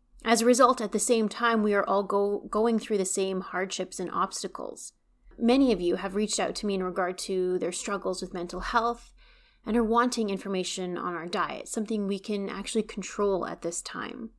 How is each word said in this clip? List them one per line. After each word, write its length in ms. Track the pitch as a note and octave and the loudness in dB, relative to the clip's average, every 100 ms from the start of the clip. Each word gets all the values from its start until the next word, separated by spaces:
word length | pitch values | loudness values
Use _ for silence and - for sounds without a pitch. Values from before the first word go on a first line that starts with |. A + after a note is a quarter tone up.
| _ - A3+ | _ -6 2
As 160 | A3+ | 4
a 40 | A#3 | 6
result, 360 | A#3+ B3+ B3 | 8 6 6
at 100 | G#3 | 0
the 80 | G#3 | 0
same 300 | - A3+ G#3+ | 2 4 2
time, 340 | - A#3 A3+ | 0 2 4
we 100 | G#3 | 4
are 140 | G3+ - | 2 4
all 160 | G3 | 0
go-, 420 | G3 G3+ G3+ G3+ - | 2 2 2 0 -2
going 280 | G#3+ A#3 A3 | 0 2 2
through 200 | - G#3 | 0 -2
the 80 | F#3 | 0
same 360 | G3+ F#3+ F#3 | 0 -2 -2
hardships 600 | F3+ F3+ F#3+ - F3+ - | -4 -6 -4 -6 -6 -6
and 100 | F3+ | -4
obstacles. 800 | - F#3+ - F#3+ - - - - _ _ _ - - | -2 -2 -4 -8 -8 -10 -12 -16 _ _ _ -20 0
Many 320 | A#3 C4+ C4 | 4 6 6
of 80 | F#3 | 4
you 180 | F3 F3+ | 2 0
have 180 | F#3+ G3 | -2 -2
reached 240 | G#3+ - | 0 0
out 140 | F#3 - | -2 -2
to 100 | G#3 | -2
me 80 | |
in 100 | F#3+ | -2
regard 340 | F#3 F3+ F3+ F#3 | -2 -2 -2 -4
to 380 | - F#3 F3+ F3+ | -4 0 0 0
their 120 | E3+ | -2
struggles 500 | F3 - G3 F#3+ F#3 | -4 -4 -4 -4 -4
with 120 | F3+ | -6
mental 260 | F3+ F3 F3+ | -8 -8 -8
health 540 | - A#3+ A#3 A#3 - _ - _ _ _ - | 0 2 2 -2 -10 _ -20 _ _ _ 0
and 120 | A#3 | 2
are 60 | A3 | 4
wanting 440 | A#3 B3 A#3+ G#3 | 4 4 2 -2
information 680 | G3 G3 F#3+ F3+ F#3+ F3+ F3 | -2 -2 -4 -4 -6 -6 -4
on 160 | F3+ | -6
our 140 | E3+ E3+ | -6 -4
diet, 420 | F#3 D3+ - - | -2 -2 -4 -6
something 380 | A#3 G#3 G#3+ G3 | -4 -2 -2 -2
we 120 | G3 | -4
can 300 | - G3+ G3 | -4 -4 -4
actually 340 | F#3+ G3 A3 | -6 -2 -2
control 640 | G#3+ - - - G3+ F#3 - | -2 -6 -8 -2 0 0 -2
at 160 | F3 | -6
this 200 | E3+ - | -6 -6
time. 500 | - F#3+ - - A3+ | -8 -8 -10 -10 -14